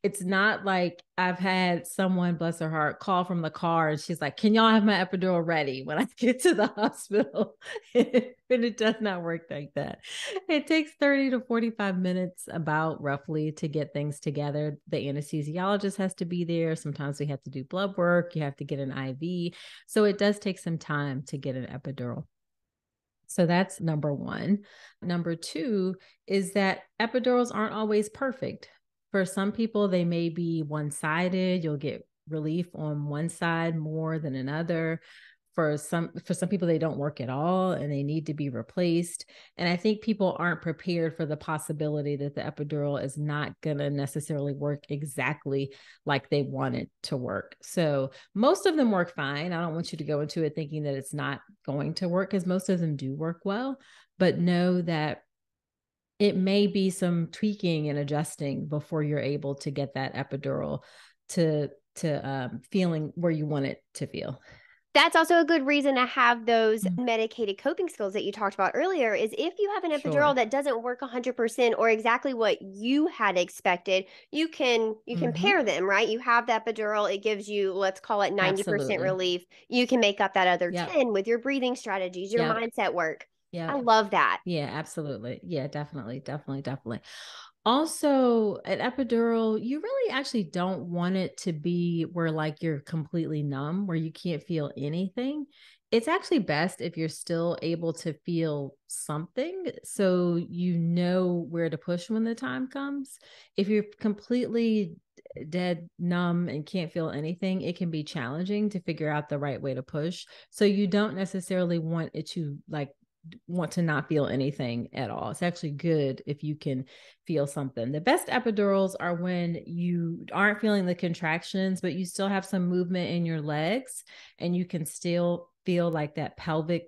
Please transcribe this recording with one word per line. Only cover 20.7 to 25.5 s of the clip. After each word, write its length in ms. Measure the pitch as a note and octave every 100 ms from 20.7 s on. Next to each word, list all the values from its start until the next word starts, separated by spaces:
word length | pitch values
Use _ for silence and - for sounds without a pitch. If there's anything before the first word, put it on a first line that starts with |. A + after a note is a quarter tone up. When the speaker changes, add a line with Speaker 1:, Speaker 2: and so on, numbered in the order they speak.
| E3
Speaker 1:
time 460 | - D3 C#3+ C3+ C#3+
to 100 | C#3+
get 200 | C#3 B2+
an 100 | A#2+
epidural. 580 | C3+ - C#3 B2 B2+ - _ _ _ _ _ _ _ _ _ _
So 180 | -
that's 340 | E3+ F3 F#3+ -
number 320 | E3 D3+ D3+
one. 460 | C#3+ - - - G3+ - - - _
Number 340 | F3+ F3 E3+ E3
two 600 | -